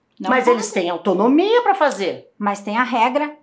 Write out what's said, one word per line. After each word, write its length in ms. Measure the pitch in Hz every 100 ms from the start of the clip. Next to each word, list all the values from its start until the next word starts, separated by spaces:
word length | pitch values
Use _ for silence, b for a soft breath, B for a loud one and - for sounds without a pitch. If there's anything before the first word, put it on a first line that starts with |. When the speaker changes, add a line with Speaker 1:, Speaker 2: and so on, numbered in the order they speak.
| _ -
Speaker 1:
Não 100 | 190
Speaker 2:
Mas 140 | 254
Speaker 1:
pode. 140 | 240 233
Speaker 2:
eles 140 | 214
têm 180 | 202 175
autonomia 720 | 170 202 180 226 294 403 480
pra 120 | 427
fazer. 560 | 392 294 196 185 - - -
Speaker 1:
Mas 240 | 202 202
tem 160 | 208 214
a 60 |
regra. 540 | 240 233 240 277 294 302